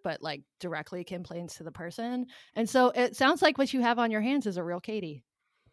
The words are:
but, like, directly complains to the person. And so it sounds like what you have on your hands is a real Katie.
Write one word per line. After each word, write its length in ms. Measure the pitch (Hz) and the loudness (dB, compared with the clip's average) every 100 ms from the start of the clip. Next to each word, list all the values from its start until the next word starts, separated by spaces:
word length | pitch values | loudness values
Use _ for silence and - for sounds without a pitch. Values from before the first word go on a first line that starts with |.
but, 180 | 185 156 | -6 -6
like, 200 | 160 143 - _ | -8 -10 -12 _
directly 440 | 180 156 151 180 | -8 -6 -8 -10
complains 500 | 175 175 165 170 175 - | -8 -10 -10 -10 -10 -12
to 80 | |
the 80 | 160 | -14
person. 540 | 156 170 170 233 247 254 - - | -12 -12 -8 -6 -4 -6 -10 -10
And 140 | - 226 | -2 2
so 220 | 254 247 | 6 6
it 260 | - 247 - | 6 0 4
sounds 260 | 269 320 | 4 6
like 160 | 330 269 | 4 4
what 140 | 269 | 2
you 80 | 262 | 2
have 180 | 240 240 | 2 2
on 120 | 233 | 2
your 100 | 214 | 2
hands 260 | 220 277 226 | 0 0 0
is 100 | 180 | -4
a 80 | |
real 160 | 170 175 | -4 -6
Katie. 440 | - 214 175 139 - _ _ _ _ | -4 -6 -6 -10 -16 _ _ _ _